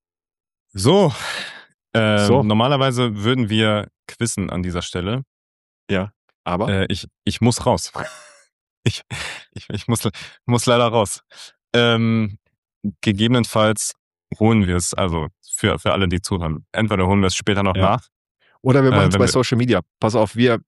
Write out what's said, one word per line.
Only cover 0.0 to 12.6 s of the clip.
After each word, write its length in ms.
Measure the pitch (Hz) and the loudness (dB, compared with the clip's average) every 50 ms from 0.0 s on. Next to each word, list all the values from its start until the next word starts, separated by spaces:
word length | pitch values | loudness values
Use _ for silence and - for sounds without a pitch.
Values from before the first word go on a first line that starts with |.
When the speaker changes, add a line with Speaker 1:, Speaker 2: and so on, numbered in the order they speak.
| _ _ _ _ _ _ _ _ _ _ _ _ _ _ - | _ _ _ _ _ _ _ _ _ _ _ _ _ _ -6
Speaker 1:
So. 400 | 95 95 127 180 202 196 151 113 - - - - - - - - - - _ _ _ _ _ - | 0 2 4 4 6 4 2 0 -2 -8 -10 -10 -10 -12 -12 -16 -20 -20 _ _ _ _ _ 0
Äh, 320 | 110 110 107 107 104 104 | 2 2 4 4 4 4
Speaker 2:
So. 160 | 104 120 139 120 | 4 4 4 4
Speaker 1:
normalerweise 800 | 107 107 107 117 131 147 131 135 135 123 123 123 120 104 104 101 | 2 2 2 2 2 2 2 2 0 0 0 -2 -2 -2 -2 -2
würden 260 | 117 131 131 117 101 | 0 0 0 0 0
wir 380 | 110 110 110 107 104 104 98 - _ _ _ | 0 2 2 2 0 -2 -4 -8 _ _ _
quizzen 420 | - - - 120 113 - - 92 - | -18 -8 -6 -6 -4 -4 -4 -6 -4
an 120 | - 92 90 | -4 -6 -4
dieser 180 | 90 82 87 | -4 -4 -6
Stelle. 420 | 82 - - 90 87 98 113 135 135 - _ _ _ _ _ _ _ _ _ _ _ - | -6 -6 -6 -6 -4 -4 -4 -6 -8 -12 _ _ _ _ _ _ _ _ _ _ _ -4
Speaker 2:
Ja, 220 | 104 92 95 107 - _ _ _ _ _ - | -4 -4 -4 -6 -10 _ _ _ _ _ -8
aber? 260 | - 87 90 107 131 | -6 -4 -2 -2 -2
Speaker 1:
Äh, 160 | 98 95 98 - | -2 -2 -2 -2
ich, 180 | 98 - - - _ _ _ | -4 -8 -10 -12 _ _ _
ich 180 | - - - | -8 -4 0
muss 240 | 110 120 120 - - | 0 0 0 0 0
raus. 260 | 131 110 - - - - | 0 0 0 -2 -8 -10
<laughs> 40 | - - - - - - - - _ _ _ _ _ _ _ _ _ - | -12 -12 -12 -14 -18 -20 -20 -20 _ _ _ _ _ _ _ _ _ -6
Ich, 180 | - - - - - - - - - - - - _ | -6 -6 -6 -10 -14 -12 -12 -12 -12 -14 -16 -18 _
ich, 180 | - 101 - - | -20 -18 -14 -12
ich 180 | - 98 - - | -12 -8 -6 -4
muss, 180 | 117 - - 113 - - - - - _ _ | -4 -4 -4 -6 -8 -8 -14 -20 -20 _ _
muss 200 | - 120 120 - | -2 -2 0 2
leider 220 | 127 120 120 120 | 2 2 4 2
raus. 340 | 117 110 117 104 - - - _ _ - - - - _ _ _ _ - | 2 2 0 0 -2 -4 -10 _ _ -20 -20 -20 -20 _ _ _ _ 0
Ähm, 640 | 120 117 117 117 113 113 113 113 113 110 101 101 - _ _ _ _ | 2 4 4 2 2 2 0 0 0 -2 -4 -6 -12 _ _ _ _